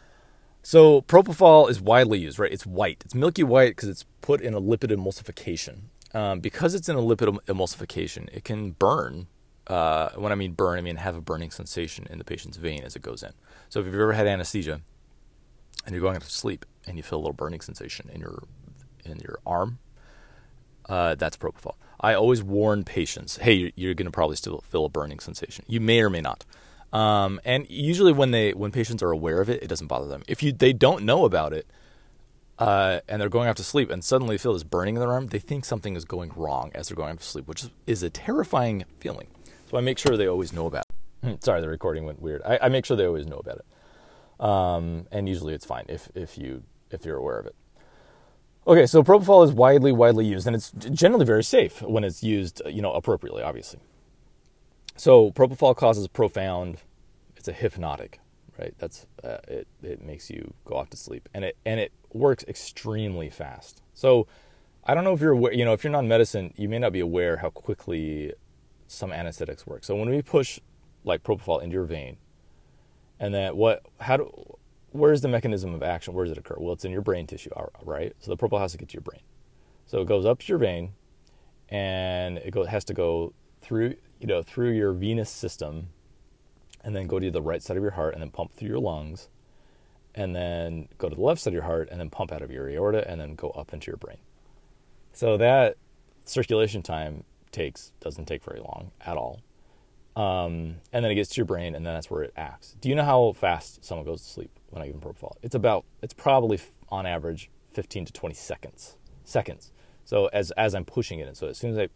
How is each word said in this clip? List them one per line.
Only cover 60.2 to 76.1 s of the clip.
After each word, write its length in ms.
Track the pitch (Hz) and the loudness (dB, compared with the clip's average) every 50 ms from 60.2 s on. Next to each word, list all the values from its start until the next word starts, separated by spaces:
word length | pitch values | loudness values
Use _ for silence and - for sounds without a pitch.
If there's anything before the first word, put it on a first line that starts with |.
| - - | -16 -16
you 240 | - - - - - - _ | -14 -14 -14 -16 -18 -20 _
go 100 | - - | -8 -8
off 160 | 65 69 - | -8 -8 -8
to 60 | - | -12
sleep, 320 | - - - - - - - - | -16 -16 -14 -16 -16 -16 -14 -10
and 100 | 98 95 | -8 -8
it, 120 | 90 - - _ | -8 -8 -8 _
and 120 | 110 110 113 | -4 -4 -2
it 140 | 104 - - _ _ _ - | -4 -6 -8 _ _ _ -4
works 320 | 113 139 139 127 - - - | 0 2 2 2 0 -4 -10
extremely 800 | - - - - - - - 110 107 107 110 104 92 87 80 73 | -14 -14 -14 -16 -16 -14 -10 -8 -6 -4 -4 -6 -6 -6 -8 -10
fast. 540 | - - 78 69 62 - - - - _ _ _ _ | -12 -14 -14 -14 -16 -18 -20 -20 -20 _ _ _ _
So 340 | - - 135 127 120 107 - _ - _ _ _ _ _ _ _ _ _ | 0 4 6 6 6 4 0 _ -16 _ _ _ _ _ _ _ _ _
I 100 | - 139 | 0 0
don't 100 | 160 180 | 2 2
know 80 | 190 185 | 2 0
if 80 | 147 | 2
you're 140 | 151 160 139 | 4 4 4
awa-, 180 | 123 120 120 - | 4 4 2 2
you 120 | 123 120 | 2 2
know, 100 | 117 110 | 2 2
if 100 | 104 - | 2 0
you're 80 | 151 147 | 0 0
not 80 | 147 | 0
in 80 | 127 110 | 2 4
medicine, 460 | 113 113 113 - - 104 92 85 - | 6 6 6 4 2 -2 -6 -8 -8
you 120 | - 104 101 | -8 -6 -4
may 100 | 110 117 | -2 -2
not 140 | 123 107 90 | -2 -2 0
be 80 | 92 | -2
aware 360 | 87 85 85 90 87 85 82 | -2 -2 0 0 0 0 0
how 140 | 80 87 80 | -2 -4 -6
quickly 840 | - - - - 101 - - - 87 80 80 78 76 76 73 73 - - _ _ _ _ _ _ _ _ _ - | -8 -8 -8 -8 -8 -8 -8 -8 -6 -6 -6 -6 -6 -8 -8 -10 -12 -14 _ _ _ _ _ _ _ _ _ -20
some 240 | - - 101 92 82 | -14 -12 -10 -10 -8
anesthetics 540 | 82 85 85 82 - 82 76 76 - - | -8 -8 -10 -10 -10 -10 -10 -10 -12 -14
work. 180 | - - - - | -16 -16 -14 -8
So 100 | - 98 | -6 -4
when 140 | 104 110 120 | -4 -2 -2
we 140 | 135 147 135 | -2 -2 -2
push, 380 | - - 151 131 - - - - _ _ _ _ _ _ _ - | 0 2 2 2 2 -4 -12 -18 _ _ _ _ _ _ _ -4
like, 180 | - 87 85 - | -2 -2 -2 -2
propofol 400 | - 107 87 - 92 82 69 78 | -2 -4 -2 0 -2 -2 -2 -2
into 120 | 87 82 | -4 -4
your 100 | 95 90 | -4 -4
vein, 320 | 78 85 76 69 64 - - _ _ _ _ _ _ _ _ _ _ _ _ _ _ _ _ _ _ _ - | -4 -6 -8 -10 -12 -16 -18 _ _ _ _ _ _ _ _ _ _ _ _ _ _ _ _ _ _ _ -8
and 140 | 101 101 101 | -6 -4 -2
then 220 | 98 95 95 71 | -2 -2 -2 0
what, 280 | 92 107 113 104 - - - _ - | 2 4 4 4 2 -2 -10 _ -10
how 160 | - 131 131 | -2 0 0
do, 400 | 139 147 - - - - - - - _ _ _ _ _ _ - | 0 0 -4 -10 -16 -20 -20 -20 -20 _ _ _ _ _ _ -2
where's 280 | 143 151 147 151 143 | 2 4 4 4 4
the 80 | 135 131 | 2 0
mechanism 460 | 123 117 - 117 107 95 95 92 85 | 0 0 0 -2 -2 -4 -4 -6 -8
of 80 | 78 67 | -6 -4
action? 320 | 87 87 82 - - | -4 -4 -6 -8 -8